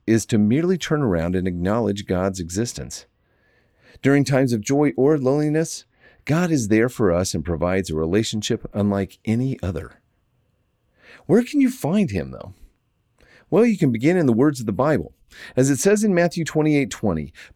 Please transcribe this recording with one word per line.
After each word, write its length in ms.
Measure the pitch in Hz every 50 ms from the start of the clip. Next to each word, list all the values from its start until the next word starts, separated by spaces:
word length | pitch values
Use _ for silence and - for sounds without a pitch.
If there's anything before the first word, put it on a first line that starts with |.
| -
is 180 | - 113 110 -
to 140 | - 123 107
merely 400 | 104 104 120 151 165 180 190 160
turn 240 | - - 160 147 143
around 340 | 110 87 82 80 87 92
and 100 | 92 90
acknowledge 600 | 95 90 87 87 95 107 120 113 101 101 101 98
God's 340 | - 95 90 92 98 95 95
existence. 640 | 87 80 87 98 120 117 - - 64 - - - - _ _ _ _ _ _ _ _ _ _ _ _ _ _ _ _ _ - -
During 240 | - 131 139 143 135
times 300 | 131 143 131 139 123 120
of 80 | 107 104
joy 320 | - 139 143 147 143 -
or 220 | - 127 147 156 147
loneliness, 680 | 127 131 139 147 151 151 151 156 165 - - - - _ _ _ _ - _ _ -
God 260 | - 143 165 180 170
is 180 | 160 139 113 98
there 200 | 110 110 117 123
for 240 | - - 113 92 85
us 220 | 87 95 - -
and 100 | 87 76
provides 460 | 87 85 73 85 87 92 95 92 -
a 40 | 80
relationship 720 | 78 80 82 90 107 113 - - 107 - - 117 - - - -
unlike 460 | 104 101 101 101 98 98 90 - - -
any 340 | 110 110 117 127 135 131 - -
other. 380 | 92 87 73 - 120 - _ _ _ _ _ _ _ _ _ _ _ _ _ _ _ _ _ _ _ _ _ _ - - - _
Where 180 | - 165 233 240
can 160 | - - 294
you 80 | 269 247
find 420 | - - - 139 180 214 196 127
him, 200 | 101 90 71 67
though? 240 | 64 - - - 95 _ - - _ _ _ _ _ _ _ _ _ _ _ _ _ - _ -
Well, 160 | - 196 233
you 100 | 240 208
can 160 | - 170 135 113
begin 240 | 110 123 156 180
in 80 | 185 160
the 80 | 127 113
words 280 | 107 135 156 143 127
of 60 | 117
the 60 | 110 98
Bible. 400 | 87 127 156 151 101 76 - _ _ _ _ - - - - -
As 140 | 127 131 139
it 100 | 143 123
says 240 | - 196 208 208 214
in 120 | 214 185
Matthew 320 | 170 175 170 - 175 160
twenty-eight 440 | - - 156 151 156 151 143 135 98
twenty, 440 | - - - 104 85 80 73 67 - - - - -